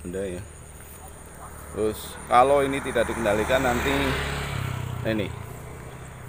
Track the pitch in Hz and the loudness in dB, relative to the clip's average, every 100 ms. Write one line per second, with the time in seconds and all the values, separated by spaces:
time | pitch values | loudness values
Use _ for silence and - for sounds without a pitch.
0 | 92 92 98 90 - - - - - - | -6 -4 -4 -6 -10 -16 -16 -18 -18 -16
1 | - - - - - - - 98 107 107 | -16 -16 -16 -16 -14 -14 -10 0 0 0
2 | - - - 120 131 143 139 139 135 117 | -8 -12 4 8 8 8 4 0 0 2
3 | 107 113 110 104 104 131 131 120 143 139 | 2 2 4 4 4 4 4 2 2 2
4 | 135 135 - - - - - - - - | 2 0 -2 -2 -2 -4 -4 -4 -6 -4
5 | 113 110 90 - - - - - - - | -2 0 -2 -6 -10 -12 -12 -12 -12 -12
6 | - - | -14 -12